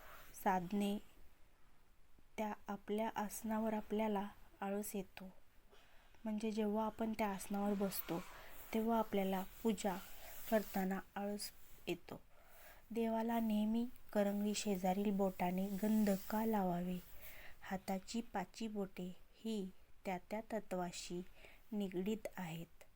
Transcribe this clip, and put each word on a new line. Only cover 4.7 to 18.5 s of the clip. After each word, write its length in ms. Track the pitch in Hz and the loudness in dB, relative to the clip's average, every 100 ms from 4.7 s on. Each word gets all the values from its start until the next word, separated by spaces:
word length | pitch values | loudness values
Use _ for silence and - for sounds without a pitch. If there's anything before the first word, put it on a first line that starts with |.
| 202 208 202 | -2 -2 -4
येतो. 340 | 185 - 185 - - - - - - - - - | -4 -8 -12 -14 -18 -20 -20 -20 -18 -20 -18 -8
म्हणजे 260 | 220 214 220 | -2 0 0
जेव्हा 340 | 208 214 214 220 | 2 4 4 2
आपण 260 | 214 226 | 0 -2
त्या 160 | 220 208 | 2 0
आसनावर 460 | 190 - 202 202 | 0 -2 2 4
बसतो, 440 | 202 202 - - 170 - - - - - | 4 2 0 -2 -2 -4 -12 -12 -12 -2
तेव्हा 240 | 220 220 226 | 2 4 4
आपल्याला 440 | 214 202 190 190 190 - | 4 4 4 2 -2 0
पूजा 340 | 226 196 208 180 - - - - - | 2 4 2 0 -4 -10 -10 -8 2
करताना 480 | 220 196 196 190 190 - | 2 4 2 2 0 -4
आळस 360 | 196 202 208 - - - - - | -4 -2 -2 -6 -10 -14 -10 -4
येतो. 340 | - - - - - - - - - - | -4 -4 -12 -12 -20 -18 -18 -18 -18 -6
देवाला 480 | 226 226 226 226 233 | 0 2 2 2 2
नेहमी 440 | 226 208 214 226 240 - - | 4 4 4 4 2 -4 0
करंगळी 420 | 214 202 202 208 | 4 4 4 2
शेजारील 560 | 202 214 185 185 190 208 | 2 2 4 4 4 4
बोटाने 560 | 196 196 190 180 185 196 190 | 4 4 4 2 2 0 2
गंध 280 | 214 220 202 190 - | 4 6 6 4 2
का 160 | 214 226 | 2 4
लावावे? 520 | 214 185 175 180 180 - - - - - - | 4 4 2 0 -4 -6 -12 -10 -10 -10 -10
हाताची 600 | - 190 - 190 - 233 226 | -6 -4 -2 -4 -2 -4 -2
पाची 340 | 202 175 | -4 -4